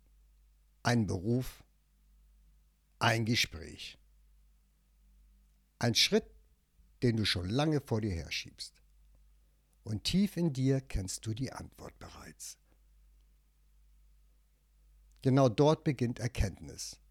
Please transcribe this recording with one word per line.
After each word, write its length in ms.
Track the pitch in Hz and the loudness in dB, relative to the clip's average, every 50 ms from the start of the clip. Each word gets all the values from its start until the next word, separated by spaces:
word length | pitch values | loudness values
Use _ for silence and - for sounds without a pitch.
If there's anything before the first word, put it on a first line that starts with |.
| _ _ _ _ _ _ _ _ _ _ _ _ _ _ _ _ - | _ _ _ _ _ _ _ _ _ _ _ _ _ _ _ _ 0
ein 240 | 120 120 117 110 | 2 4 4 4
Beruf, 580 | 87 98 92 87 110 120 127 127 - - - - _ _ _ _ _ _ _ _ _ _ _ - _ _ _ _ _ _ _ _ _ _ _ _ _ _ - | 2 0 -2 -2 0 0 0 -2 -4 -8 -14 -20 _ _ _ _ _ _ _ _ _ _ _ -20 _ _ _ _ _ _ _ _ _ _ _ _ _ _ 0
ein 260 | - 117 113 113 113 | 2 2 2 2 2
Gespräch. 720 | 107 120 - - - - 80 - - - - - - - - _ _ _ _ _ _ _ _ _ _ _ _ _ _ _ _ _ _ _ _ _ _ _ _ _ _ _ _ _ _ _ _ _ _ _ - | 0 0 0 0 -2 -4 -10 -16 -16 -16 -14 -14 -16 -16 -18 _ _ _ _ _ _ _ _ _ _ _ _ _ _ _ _ _ _ _ _ _ _ _ _ _ _ _ _ _ _ _ _ _ _ _ -2
Ein 160 | - 120 110 | 0 2 4
Schritt, 320 | - - - 190 220 - - - - _ _ _ _ _ _ _ _ - _ _ _ - | 4 4 4 2 2 0 -2 -8 -20 _ _ _ _ _ _ _ _ -20 _ _ _ 0
den 140 | 120 113 | 2 2
du 80 | 113 104 | 2 2
schon 240 | - - 95 90 92 | 0 0 -2 -2 -2
lange 320 | 107 135 151 160 156 143 | -2 0 0 0 0 -2
vor 200 | - - 120 107 | -2 -2 -2 -2
dir 120 | 110 107 90 | 0 -2 -2
herschiebst. 680 | 82 76 78 - - - - - - - - - _ _ _ _ _ _ _ - - _ _ _ _ _ _ _ _ _ _ _ _ - | -4 -6 -6 -8 -8 -8 -10 -14 -16 -16 -16 -18 _ _ _ _ _ _ _ -20 -20 _ _ _ _ _ _ _ _ _ _ _ _ -10
Und 200 | 110 110 104 - | -8 -8 -6 -2
tief 320 | - - 185 208 196 - | 0 2 2 2 2 0
in 160 | 165 175 165 131 | 0 -2 0 0
dir 300 | 131 131 135 139 - - | 2 2 2 2 2 0
kennst 420 | - - 107 92 90 - - - | -2 -4 -4 -4 -4 -8 -8 -6
du 80 | 110 107 | -6 -4
die 180 | 131 131 113 - | -4 -4 -6 -6
Antwort 460 | - 85 - - - - - - - | -10 -14 -16 -16 -16 -18 -18 -16 -16
bereits. 600 | - 85 - - - 80 78 - - - - - _ _ _ _ _ _ _ _ _ _ _ _ _ _ _ _ _ _ _ _ _ _ _ _ _ _ _ _ _ _ _ _ _ _ _ _ _ _ _ _ _ _ _ _ _ _ _ - - _ _ _ - | -18 -18 -18 -18 -18 -18 -18 -16 -16 -16 -16 -18 _ _ _ _ _ _ _ _ _ _ _ _ _ _ _ _ _ _ _ _ _ _ _ _ _ _ _ _ _ _ _ _ _ _ _ _ _ _ _ _ _ _ _ _ _ _ _ -20 -20 _ _ _ 2
Genau 260 | 131 127 139 135 127 | 4 6 6 6 6
dort 340 | 104 - 143 147 160 - - | 6 6 6 6 6 4 2
beginnt 360 | 165 135 - 123 117 123 - | -2 0 0 0 -2 -2 -2
Erkenntnis. 840 | 117 123 - - 113 98 78 - 80 71 69 - - - - - _ _ | -6 -4 0 0 0 0 -2 -6 -12 -14 -12 -12 -12 -14 -14 -18 _ _